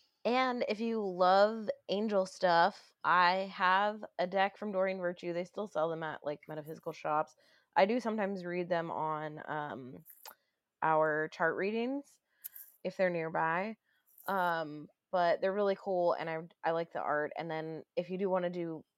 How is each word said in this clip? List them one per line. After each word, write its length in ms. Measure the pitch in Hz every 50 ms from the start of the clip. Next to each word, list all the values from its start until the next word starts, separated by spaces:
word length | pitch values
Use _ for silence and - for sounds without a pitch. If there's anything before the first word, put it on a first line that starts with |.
| _ _ _ _ _
And 400 | 214 240 254 262 254 247 247 - -
if 100 | 220 202
you 220 | 233 233 226 226 208
love 640 | 196 180 175 185 180 190 196 202 214 226 226 220 196 - - _ -
angel 360 | 185 202 214 226 208 196 185
stuff, 680 | 185 - - - 185 170 170 170 190 - - - _ _ _ -
I 480 | 156 165 180 180 175 180 190 190 196 190
have 480 | 196 190 180 185 190 202 208 214 214 208 - - -
a 80 | 175 185
deck 300 | 180 196 190 202 - -
from 140 | 214 214
Doreen 280 | 196 185 190 190 190 190
Virtue. 340 | 180 175 175 175 - 175 170
They 120 | 170 180
still 220 | 175 - - 208 208
sell 220 | - - 156 165
them 140 | 165 160 165
at, 200 | 156 147 - -
like, 180 | 143 151 143 - -
metaphysical 460 | 156 156 151 151 160 170 - 165 156
shops. 420 | - - 156 151 151 156 - - _ _ _ _ _ _ _ _
I 100 | - 190
do 140 | 196 226 247
sometimes 460 | 233 233 214 220 208 190 202 190 175
read 240 | 175 175 180 180 175
them 220 | 180 170 165 170
on, 500 | - 85 156 156 156 151 156 156 151 151 - -
um, 580 | 147 151 147 147 - - 135 - - - 160 - - - _ - - _ _ _ _ _ _ _ _ _ -
our 460 | 156 160 156 156 156 151 151 156 160
chart 280 | - - 180 165 156 107
readings 480 | 180 196 214 226 233 247 269 285 285 - _ _ _ _ _ _ - - - - - - _ _ -
if 140 | 185 185 -
they're 120 | 190 185
nearby. 680 | 175 170 160 160 165 165 160 160 165 175 190 220 220 - _ _ _ _ _ _ _ - - -
Um, 600 | 196 196 180 175 170 165 160 151 147 151 147 - _ _ _ _
but 300 | - 185 175 170 165 -
they're 120 | - 190 190
really 240 | 208 208 196 196 190
cool, 340 | - 202 190 180 175 170 -
and 160 | - 160 165
I, 100 | 160 160 165 170 - _ -
I 60 | 156
like 220 | 165 165 170 165 -
the 60 | -
art. 300 | - 98 143 147 151 147 - -
And 120 | 156 165
then 320 | 160 156 160 160 160 156 - - _ -
if 120 | 175 156
you 60 | 185 185
do 100 | 202 190
wanna 200 | 185 185 180 175
do 320 | 180 180 170 165 160 151 - _ _